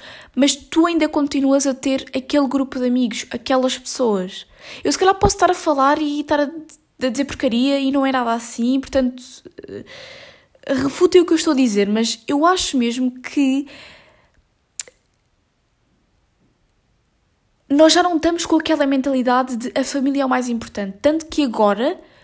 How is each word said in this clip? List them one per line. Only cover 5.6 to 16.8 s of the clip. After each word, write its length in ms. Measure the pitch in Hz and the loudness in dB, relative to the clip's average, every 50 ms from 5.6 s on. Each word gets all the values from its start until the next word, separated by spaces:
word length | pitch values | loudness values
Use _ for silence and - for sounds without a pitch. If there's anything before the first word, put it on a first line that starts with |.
| - 330 294 277 262 277 294 311 | 0 0 2 2 2 2 2 2
e 200 | 311 294 294 294 | -2 -4 -4 -6
estar 180 | 294 - 311 294 | -4 -2 0 0
a, 100 | 294 262 330 320 311 - - - _ _ _ - | 0 -2 -6 -10 -16 -18 -20 -20 _ _ _ -6
a 80 | 254 262 | -4 -2
dizer 160 | 220 269 277 | -2 -2 -4
porcaria 540 | 277 - - - 262 208 233 254 277 277 277 | -4 -4 -4 -2 0 0 0 0 2 0 0
e 120 | 277 269 | 0 0
não 140 | 277 285 269 | 0 0 0
é 80 | 269 262 | 0 0
nada 180 | 254 247 233 | 0 0 0
assim, 480 | 226 240 233 - - - 233 247 262 269 | -2 -2 -4 -6 -6 -2 -2 0 0 -2
portanto, 420 | 262 - - 269 262 247 254 - - - - - - - - - - | -2 -2 0 0 0 0 -2 -6 -12 -14 -16 -16 -20 -20 -20 -20 -18
eh, 160 | - 95 104 - - - - - - - - - - - _ _ _ _ _ - | -16 -14 -14 -16 -16 -20 -20 -20 -20 -20 -20 -20 -20 -20 _ _ _ _ _ -8
refutem 520 | - 269 254 269 277 - - 359 349 - 359 | -4 -4 -2 -2 -4 0 2 2 6 6 6
o 60 | 330 | 6
que 80 | - 339 | 4 2
eu 40 | |
estou 140 | 320 - 330 | 0 2 2
a 60 | 302 | 2
dizer, 320 | 262 262 240 202 208 202 202 | 2 2 2 2 0 0 0
mas 340 | 208 220 233 226 - - _ | 0 0 0 -2 -4 -6 _
eu 180 | - 285 285 311 | -4 0 2 2
acho 320 | 349 370 370 - - - | 2 2 2 0 -2 -2
mesmo 340 | 262 233 233 233 254 254 247 254 254 | 0 0 0 -2 -2 -2 -4 -4 -6
que 480 | 254 - - 294 277 262 262 277 285 - - - - - - - - _ _ _ _ _ _ _ _ _ _ _ _ _ _ - - - - _ _ _ _ _ _ _ _ _ _ _ _ _ _ _ _ _ _ _ _ _ _ _ _ _ _ _ _ _ _ _ _ _ _ _ _ _ | -12 -6 -2 0 0 2 0 0 -4 -6 -12 -20 -20 -20 -20 -20 -20 _ _ _ _ _ _ _ _ _ _ _ _ _ _ -14 -14 -14 -16 _ _ _ _ _ _ _ _ _ _ _ _ _ _ _ _ _ _ _ _ _ _ _ _ _ _ _ _ _ _ _ _ _ _ _ _ _